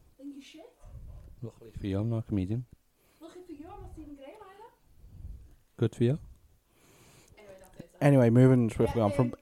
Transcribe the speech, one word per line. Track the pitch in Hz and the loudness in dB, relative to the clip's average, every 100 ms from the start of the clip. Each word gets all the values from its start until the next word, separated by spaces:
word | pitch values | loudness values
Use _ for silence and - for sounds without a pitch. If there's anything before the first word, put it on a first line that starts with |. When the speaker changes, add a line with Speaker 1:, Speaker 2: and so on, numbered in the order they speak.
| _ - | _ -20
Speaker 1:
then | 285 | -18
you | 285 | -18
shit. | - 311 480 _ - - - - - - | -20 -20 -20 _ -20 -18 -18 -18 -20 -16
Speaker 2:
Luckily | 113 - 113 - | -16 -16 -18 -10
for | 101 | -4
you, | 95 | -2
I'm | 113 | -2
not | 113 | -4
a | |
comedian. | - 101 92 117 123 - _ _ _ _ | -4 -4 -2 -6 -8 -18 _ _ _ _
Speaker 1:
Luckily | 330 359 | -20 -20
for | 359 | -18
you, | 294 339 | -18 -16
I'm | 415 | -16
not | - | -16
Stephen | 320 294 | -16 -18
Graham | 277 269 427 | -18 -20 -20
either. | 381 392 466 _ _ - - - - - - - _ - | -20 -20 -20 _ _ -20 -20 -18 -16 -16 -20 -20 _ -4
Speaker 2:
Good | 117 - | -4 0
for | |
you. | 120 156 - - _ _ _ _ _ _ _ - - - | 0 0 -6 -20 _ _ _ _ _ _ _ -20 -20 -20
Speaker 1:
Anyway, | 202 190 | -20 -20
that's | - - | -20 -20
it, | - | -18
sorry. | - 147 | 0 4
Speaker 3:
Anyway, | 135 117 | 6 6
moving | 120 131 127 113 | 8 8 6 2
swiftly | - 113 117 | 0 0 2
Speaker 1:
Yeah, | 104 | 0
Speaker 3:
on | |
from | 98 123 | 2 -2
Speaker 1:
um, | - | 4